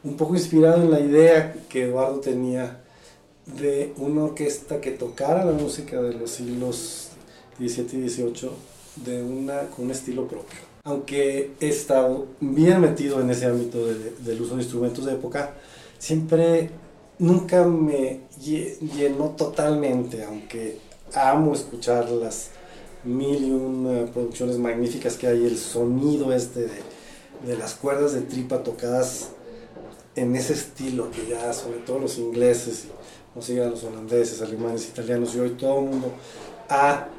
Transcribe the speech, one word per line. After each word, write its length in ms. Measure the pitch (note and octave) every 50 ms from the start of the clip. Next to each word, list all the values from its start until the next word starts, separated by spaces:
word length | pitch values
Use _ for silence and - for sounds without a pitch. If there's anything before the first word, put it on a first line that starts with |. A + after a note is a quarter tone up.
Un 140 | - C#3+ C#3+
poco 180 | C#3+ D#3+ D#3 F3+
inspirado 480 | F3 - - E3 D#3+ D#3+ D#3+ E3+ F3
en 80 | E3+ D#3+
la 100 | D#3 D3
idea 560 | C#3+ C#3+ C#3+ D#3 D#3+ E3 E3 D#3 D#3 - - - - -
que 160 | - C3 B2+
Eduardo 360 | B2 B2 C3 C3+ C3+ C3+ C3+
tenía 600 | C#3 C3+ B2 B2 B2+ B2+ B2 B2+ B2+ B2 - - - _ - - - - - _ _ _ _ _ _
de 480 | - C3 B2+ C#3+ C#3+ C#3 C#3+ C#3+ C#3+ -
una 280 | C#3 C3+ C#3+ D3+ D3+ D3+
orquesta 560 | D3 - - D3 C#3+ - - - - D#3 C#3+
que 120 | - C3+
tocara 520 | C3 - B2 A#2 - - C3+ C#3+ E3 F#3 F#3+
la 80 | E3+
música 480 | D3+ D3 D3 B2+ - - - - C3 B2+
de 140 | B2 A#2+ A#2+
los 160 | A#2 A#2 A2+
siglos 800 | - - A#2+ A#2+ B2 B2 B2+ B2 A#2+ - - - - - - - - - - - - - - - - -
diecisiete 380 | B2 A#2 A#2 B2+ A#2+ A#2+ -
y 40 | C3
dieciocho 520 | B2+ B2 A#2 B2+ B2 A#2 A#2+ - B2+ B2+ B2 - - - - - - - - D3 B2
de 180 | B2 B2 B2
una, 400 | B2 B2 C3 C3+ C3+ C3+ C#3 C#3+
con 240 | C#3 C#3 - - B2
un 40 | B2+
estilo 380 | C3 - - B2+ A#2+ C3 B2 -
propio. 320 | - - - - - - - - - - _
Aunque 680 | D3 C#3+ C#3 C#3 - C#3 C#3+ C#3 C#3 C#3 C#3 C#3 C#3 - -
he 80 | D#3 D3
estado 580 | D3 C#3+ - - C3+ C3 B2+ B2+ C3 - - - - -
bien 400 | D3 C3+ C3+ D3+ D#3+ F3+ F#3+ F#3
metido 400 | E3+ D3+ - - C#3+ C#3 C#3 C3
en 100 | B2 B2
ese 160 | B2 A#2+ B2+
ámbito 380 | B2 A#2+ A#2+ A#2+ A#2 - A#2+ A#2
de, 280 | A2+ A2 A2 A2 A2+ B2 -
del 200 | B2 A#2 A2+ A#2
uso 140 | A#2+ A#2 B2+
de 80 | B2+
instrumentos 440 | A#2+ - B2 A#2+ B2 A#2+ A#2 C3+ C3+
de 60 | C3+
época, 420 | B2+ - - B2 - C#3 D3 C#3+ - - - - - - - - - -
siempre, 720 | - - D#3+ D#3+ D#3+ D#3+ E3 D#3+ E3+ E3+ E3 E3 E3 E3 - - - - - - - - _ -
nunca 460 | F3 E3 F#3 F3+ F3 - F3+ F3+ F3
me 560 | F3 E3+ D#3+ D#3 D3+ C#3+ C3+ C3 C3 C3 - - - - C#3+
lle-, 380 | C3+ D3+ D#3 E3 - - - -
llenó 520 | D#3+ D3+ C#3 C#3+ C#3+ C#3 C3+ C#3 D3+ D3+
totalmente, 920 | - - D#3+ C#3+ - - D3+ D3+ D3+ D3 C#3+ C3 B2 B2 A#2+ A#2+ A#2 A2
aunque 560 | G#2+ G#2+ G#2+ G#2 G#2 - A#2+ A2+ A2 G#2+ G#2+ - - - - - - - -
amo 380 | B2+ C3+ C3+ C#3+ D#3 D#3 D3+
escuchar 560 | C#3 - - - A#2+ A#2 - A#2+ A#2+ A#2+ A#2 A#2+
las 400 | A#2+ A#2 A2+ A2 - - - - - - - - - - - - - -
mil 420 | - B2 B2 C3 C#3 C#3 C#3+ C#3 C3+
y 60 | C3
un, 360 | C3+ C3 C3 C3 C3 B2+ B2+ B2+
eh, 200 | B2+ A#2+ A#2+ A#2+
producciones 440 | - B2 A#2+ A2+ - - B2 B2 B2 A#2+
magníficas 580 | A#2+ A#2 A2+ A#2+ A#2+ A#2+ - - - B2 A#2+
que 100 | - C3
hay, 180 | B2 A#2+ A#2 A#2
el 120 | A#2+ A#2
sonido 760 | A2 - - - A#2+ A#2+ A#2+ B2 C3 C#3+ D3+ D3 C#3 C#3 C3
este 280 | B2+ B2 A2+ - - B2+
de, 220 | A#2 A2 G#2 G2+ - - - - - - - - - - - - C3
de 120 | B2 A#2+
las 180 | A2+ A2 A2 -
cuerdas 380 | - C3+ C#3 C#3 C#3+ D3 C#3+
de 80 | C3+ B2
tripa 420 | A2+ - B2 B2+ B2 - C3+ B2
tocadas 680 | - B2 A2+ - A#2+ A#2+ B2 B2+ B2+ B2 - - - - - - - - - - - - - - - - - - - - -
en 180 | C3+ B2 A#2+ B2+
ese 200 | C3 - - D3
estilo 560 | - - - - - C3+ C3 B2 B2 A2 A2
que 180 | - A2+ A2 A2+
ya, 240 | A#2+ A#2 A#2+ A#2+
sobre 240 | A#2 - - A#2+ A#2 A#2+
todo 180 | A#2+ - B2+ C#3
los 180 | C3+ A#2+ A#2+
ingleses, 720 | B2 A#2 A#2 A#2 A#2+ B2 B2 A#2 A#2 - A#2+ - - -
y, 20 | - - - - - - - - - -
no 80 | A#2+
sé, 140 | - - B2
los 280 | B2 A#2+ A#2+ A#2 A#2 A#2+
holandeses, 560 | A2+ A2 A2 A2 A2 A#2+ A#2+ A#2 A2+ - A2
alemanes, 480 | A2 G#2+ A2+ A2 A#2 A#2 A#2 A2+ - -
italianos, 460 | - B2 A2+ A#2 B2 A#2+ A#2+ A#2 A#2
y 60 | B2
hoy 100 | B2 B2
todo 300 | A#2+ - C3 C3+ C#3 C#3
el 100 | C#3 C3+
mundo 200 | C3+ C3 B2+ B2 A#2 - - - - - - - - - - -
ha 380 | C#3+ C#3 C#3 - B3 - - - -